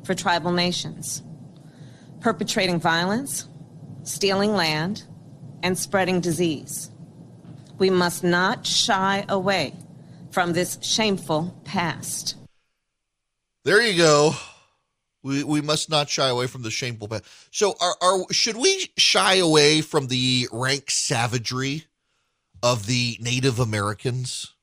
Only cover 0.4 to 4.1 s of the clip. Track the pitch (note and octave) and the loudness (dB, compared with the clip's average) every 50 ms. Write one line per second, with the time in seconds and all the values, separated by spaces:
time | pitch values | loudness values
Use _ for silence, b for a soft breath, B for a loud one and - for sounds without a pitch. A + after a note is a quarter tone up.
0.4 | D3+ F3+ F3 F3 F3 F3+ F3 - - - - - - - - - - - - - | 0 0 0 2 0 0 -2 -4 -6 -8 -10 -10 -10 -10 -10 -10 -10 -14 -18 -18
1.4 | - - - B B B B B B B B B B B B B - A#3 A3 - | -18 -20 -20 B B B B B B B B B B B B B -2 -2 -2 -2
2.4 | G#3+ - - A3 F#3+ F3+ F3 E3+ D3+ F3 E3 E3 F3 F#3 G3+ A#3 C#4+ C4+ - - | -4 -4 -2 0 0 0 0 0 2 2 2 2 2 0 -2 -2 -4 -6 -8 -10
3.4 | - - - - - - - - - - - - - - | -10 -12 -18 -20 -20 -20 -20 -20 -18 -18 -16 -16 -12 -12